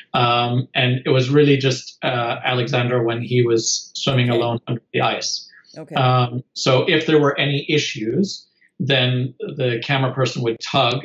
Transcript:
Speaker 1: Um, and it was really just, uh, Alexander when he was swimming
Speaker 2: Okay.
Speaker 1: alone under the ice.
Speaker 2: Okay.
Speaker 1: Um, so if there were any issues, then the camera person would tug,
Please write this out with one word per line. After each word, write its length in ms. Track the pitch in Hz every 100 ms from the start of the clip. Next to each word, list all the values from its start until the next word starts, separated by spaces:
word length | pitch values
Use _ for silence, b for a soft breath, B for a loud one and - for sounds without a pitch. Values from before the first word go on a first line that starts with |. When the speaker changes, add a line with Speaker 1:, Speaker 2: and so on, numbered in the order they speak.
| B 131
Speaker 1:
Um, 540 | 120 120 120 123 127 -
and 280 | 127 127 -
it 60 |
was 180 | 131 127
really 300 | 147 147 135
just, 400 | 135 123 - -
uh, 340 | 127 127 117 117
Alexander 600 | 131 123 123 127 123 123 113
when 160 | 117
he 220 | 120 123
was 500 | 117 113 - - - -
swimming 360 | - 131 123
Speaker 2:
Okay. 80 | 117
Speaker 1:
alone 220 | 120 117 -
under 140 | 123 _ 113
the 80 |
ice. 440 | 117 104 - - - B B -
Speaker 2:
Okay. 180 | 160 151
Speaker 1:
Um, 460 | 127 127 123 123 - -
so 320 | - 127 -
if 160 | 165 -
there 160 | 156
were 180 | 143 -
any 280 | 143 139 -
issues, 760 | - - - 107 131 196 - b b b -
then 540 | 131 135 123 127 131 -
the 440 | - 143 127 117 -
camera 300 | 139 131 123
person 260 | 120 - 117
would 140 | 113
tug, 460 | - - 117 135